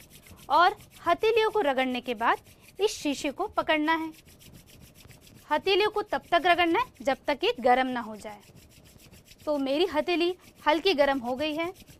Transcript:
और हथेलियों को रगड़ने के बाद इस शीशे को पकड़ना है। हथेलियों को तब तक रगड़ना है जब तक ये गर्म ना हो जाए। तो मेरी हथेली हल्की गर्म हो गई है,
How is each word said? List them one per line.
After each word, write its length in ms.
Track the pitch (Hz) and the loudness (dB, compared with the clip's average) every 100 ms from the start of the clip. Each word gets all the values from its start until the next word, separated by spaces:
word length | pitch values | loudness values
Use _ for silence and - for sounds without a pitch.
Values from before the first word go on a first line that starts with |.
| - - - - - | -20 -20 -20 -16 0
और 240 | 294 359 427 - - 330 | 4 4 2 -10 -6 -2
हथेलियों 420 | 339 440 453 440 | 0 2 2 2
को 100 | 427 | 2
रगड़ने 400 | 285 262 262 254 | 0 0 0 -2
के 120 | 254 220 | -6 -2
बाद 240 | 233 403 - - - - | 0 -2 -4 -20 -18 -4
इस 120 | 415 | -2
शीशे 380 | - 302 269 294 | -2 -4 -4 -4
को 160 | 254 392 | -4 -6
पकड़ना 440 | - 320 311 302 | -4 0 0 2
है। 180 | 330 320 311 - - - - - - - - - - - - - | 0 -2 -12 -20 -20 -20 -20 -20 -20 -20 -20 -20 -20 -20 -16 -4
हथेलियों 380 | 302 370 381 415 | -2 0 2 0
को 100 | 415 | -2
तब 200 | 415 277 - | -6 -6 0
तक 100 | 339 349 | 2 4
रगड़ना 340 | 339 349 349 | 2 2 0
है 240 | 494 - | -2 -6
जब 140 | 254 262 - | -4 -4 -2
तक 120 | 285 | -2
ये 100 | 403 453 | -2 0
गर्म 260 | 240 254 262 | 2 2 2
ना 120 | 247 | -4
हो 140 | 220 214 | -8 -12
जाए। 260 | 214 208 - - - - - - - - - - - | -14 -16 -20 -20 -20 -20 -20 -20 -20 -20 -20 -12 -4
तो 120 | 294 | -2
मेरी 260 | 269 285 370 | 0 -2 -2
हथेली 480 | 294 302 349 349 370 - - 294 | -2 -2 -2 -2 -4 -12 -6 0
हल्की 260 | 320 392 | 2 2
गर्म 260 | 294 277 269 | 2 2 0
हो 160 | 240 254 | -4 -4
गई 200 | 311 302 | -4 -4
है, 160 | 339 370 - | -6 -8 -18